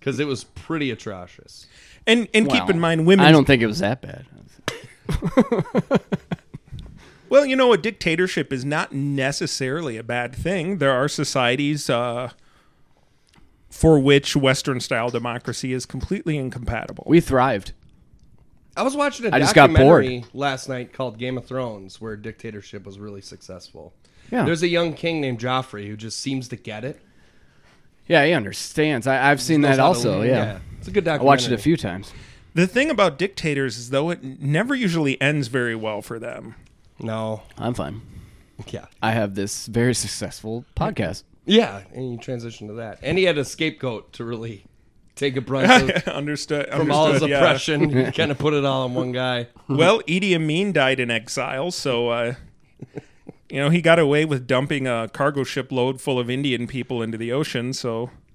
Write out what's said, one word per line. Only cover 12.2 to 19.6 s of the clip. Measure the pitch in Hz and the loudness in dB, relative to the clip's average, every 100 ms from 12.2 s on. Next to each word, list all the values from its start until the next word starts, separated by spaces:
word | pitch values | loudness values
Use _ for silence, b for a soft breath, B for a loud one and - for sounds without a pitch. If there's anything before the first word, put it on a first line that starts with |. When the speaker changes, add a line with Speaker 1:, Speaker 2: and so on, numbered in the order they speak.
| 127 - _ _ _ _ _ _ _ _ _ _ - _ _ | -8 -12 _ _ _ _ _ _ _ _ _ _ -20 _ _
Speaker 2:
for | - 160 151 | 2 6 6
which | 135 143 - 147 | 6 4 4 2
Western-style | 135 131 147 123 - 123 120 | 2 2 -2 -4 -2 -2 -2
democracy | 120 120 120 - 120 131 | -2 -4 -6 -8 -6 -6
is | 127 - | -6 -6
completely | 135 - 190 165 151 | -8 -6 -6 -4 -4
incompatible. | 131 120 113 113 - - - | -4 -6 -6 -6 -6 -10 4
Speaker 3:
We | 165 | 4
thrived. | - 135 139 104 - - - _ _ _ - - _ _ _ - | 4 2 2 0 -6 -16 -20 _ _ _ -20 -20 _ _ _ -4
Speaker 1:
I | |
was | 240 294 | -4 -2
watching | 285 - 233 | -2 -2 0
a | |
Speaker 3:
I | - | 2
just | 190 | 4
got | 170 | 8